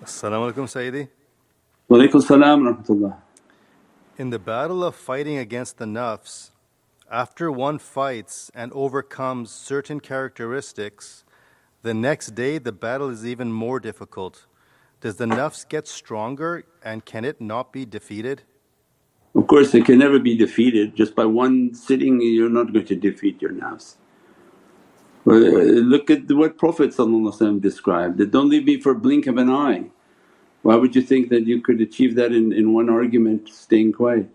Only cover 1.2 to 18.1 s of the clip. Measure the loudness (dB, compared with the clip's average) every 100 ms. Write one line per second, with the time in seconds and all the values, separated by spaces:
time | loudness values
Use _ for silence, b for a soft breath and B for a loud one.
1.2 | _ _ _ _ _ _ _ 6 8 6
2.2 | 6 6 6 4 2 -2 -2 -2 -2 -6
3.2 | _ _ _ _ _ _ _ _ _ _
4.2 | -8 -8 -6 -6 -6 -4 -6 -8 -10 -8
5.2 | -6 -8 -8 -10 -12 -12 -10 -8 -8 -10
6.2 | -14 -20 -20 _ _ _ _ _ _ -8
7.2 | -8 -8 -8 -6 -6 -6 -10 -8 -8 -8
8.2 | -14 -20 -20 -16 -14 -8 -6 -6 -10 -10
9.2 | -8 -8 -12 -18 -10 -10 -8 -14 -10 -10
10.2 | -10 -12 -10 -10 -12 -14 -14 _ -20 -20
11.2 | _ _ _ _ _ _ -8 -4 -4 -4
12.2 | -8 -8 -6 -6 -10 -10 -10 -8 -8 -10
13.2 | -12 -10 -8 -6 -6 -8 -10 -16 -18 -14
14.2 | -14 _ _ _ _ _ _ _ -12 -8
15.2 | -6 -4 -6 -8 -12 -12 -10 -20 -14 -10
16.2 | -10 -10 -10 -10 -14 _ -14 -14 -14 -12
17.2 | -10 -10 -10 -10 -10 -14 -14 -16 -14